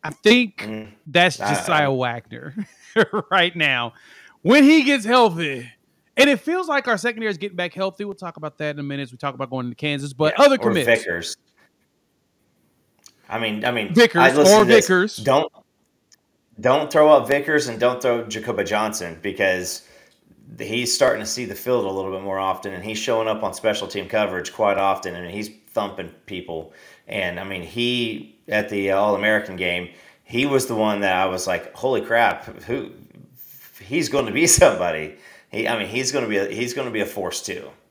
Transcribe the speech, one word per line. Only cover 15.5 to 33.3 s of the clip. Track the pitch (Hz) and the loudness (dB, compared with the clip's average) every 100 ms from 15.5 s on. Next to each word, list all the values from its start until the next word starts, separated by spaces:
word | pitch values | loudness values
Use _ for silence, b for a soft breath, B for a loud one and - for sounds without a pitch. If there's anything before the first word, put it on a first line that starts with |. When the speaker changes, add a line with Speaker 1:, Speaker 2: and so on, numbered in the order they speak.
| _ _ _ _ _ _ _ _ _ _ - | _ _ _ _ _ _ _ _ _ _ -4
Speaker 2:
don't | 123 139 151 | 2 2 2
throw | 160 151 | 4 8
out | 147 117 | 6 6
Vickers | 143 139 151 127 | -2 2 0 0
and | 110 | 0
don't | 123 123 | 0 0
throw | 127 120 113 | -2 -2 -4
Jacoby | 107 107 104 | -8 -6 -4
Johnson, | 101 107 107 107 87 80 | -2 -2 -2 -4 -10 -8
because | 101 92 98 92 87 - b b b b _ _ - - | -8 -2 0 0 -4 -10 b b b b _ _ -20 -14
he's | 110 113 120 | -6 -4 -2
starting | - 131 113 | 2 2 2
to | 107 | -4
see | - | -8
the | 120 | -8
field | - - 123 | -8 -2 -2
a | 98 | 0
little | 95 95 | -4 -6
bit | 95 | -8
more | 98 95 | -6 -4
often, | 95 95 101 | -2 -4 -6
and | 92 | -10
he's | 98 107 | -8 -8
showing | - 113 110 | -2 0 0
up | 107 | -2
on | 104 | -4
special | - 113 104 98 | -2 -2 -2 -6
team | 101 90 | -8 -4
coverage | 107 101 90 - | -2 -2 -4 -8
quite | - 104 98 | -2 0 2
often, | 98 92 92 | 0 -2 -6
and | 87 87 | -10 -10
he's | 101 107 - _ | -10 -12 -14 _
thumping | - 101 95 87 - | -6 -6 -8 -14 -16
people. | - 95 90 82 80 b b b _ | -14 -14 -10 -12 -12 b b b _
And, | 104 90 87 | -6 -6 -6
I | |
mean, | 98 95 | -10 -10
he, | 85 117 120 123 117 - - _ - | -10 -4 -2 -2 -4 -6 -14 _ -4
at | 104 104 | -4 -2
the | 104 98 | -4 0
All-American | 95 104 98 104 107 101 92 | 2 2 2 2 0 -2 -6
game, | 90 87 87 b b b | -4 -4 -8 b b b
he | _ 117 143 | _ -2 0
was | 135 - | 0 0
the | |
one | 110 107 101 | 0 0 0
that | 98 92 | 0 2
I | 92 | 0
was | 92 95 | -2 -4
like, | 87 - | -4 -6
"Holy | - 131 120 | -6 -2 -2
crap, | - 117 113 87 - - | 0 2 2 0 -10 -18
who, | - 131 - - - - - | -8 -6 -6 -16 -20 -20 -20